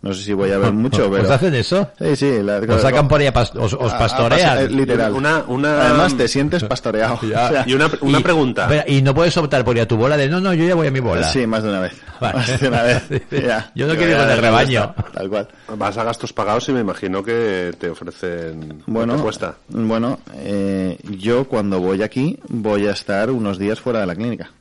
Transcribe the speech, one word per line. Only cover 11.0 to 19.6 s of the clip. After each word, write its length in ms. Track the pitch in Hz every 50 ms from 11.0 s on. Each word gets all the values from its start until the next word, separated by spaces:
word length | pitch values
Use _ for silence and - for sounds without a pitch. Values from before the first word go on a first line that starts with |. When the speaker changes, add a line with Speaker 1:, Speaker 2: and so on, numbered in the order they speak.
Speaker 2:
bola"? 220 | 123 110 87 85 82 78
Speaker 1:
Sí, 160 | - 135 123
más 160 | 113 113 110 107
de 60 | 107
una 100 | 101 95
vez. 120 | 92 87 - - - - - -
Speaker 2:
Vale. 140 | 127 110 92 123
Speaker 1:
Más 200 | 120 113 131 123
de 80 | 139 135
una 140 | 120 117 117
vez. 200 | 120 123 107 - -
Speaker 2:
<laughs> 240 | - - - -
Speaker 1:
Ya. 400 | - 143 131 120 113 107 110 - _
Speaker 2:
Yo 120 | 120 131 147
no 60 | 160
Speaker 1:
Ya, 40 | -
Speaker 2:
quiero 120 | 175 170
ir 60 | 113 113
Speaker 1:
ya, 60 | 113
Speaker 2:
con 60 | 113
el 40 | 110
Speaker 1:
ya, 60 | 113
Speaker 2:
rebaño. 300 | 113 113 113 117 131 135
Speaker 1:
ya 220 | 127 113 101 - - -
está, 140 | - - -
tal 160 | - 95 98
cual. 180 | 101 104 98 - - - - - 110 104
Speaker 3:
Vas 200 | 101 101 101 113
a 60 | 113
gastos 300 | 113 117 - - 110 -
pagados 340 | - 104 101 107 120 123 -
y 60 | 135
me 80 | 127
imagino 420 | 113 98 87 - - 95 92 98 95
que 500 | 110 117 117 117 107 98 92 90 87 82 -
te 100 | - 85
ofrecen 920 | 82 - 85 85 82 - - 90 87 85 82 80 80 80 78 78 76 73 -
Speaker 1:
Bueno, 280 | - 110 113 117 117 123
Speaker 3:
lo 60 | 147
que 40 | 151
cuesta. 320 | 110 107 - - 87 78 -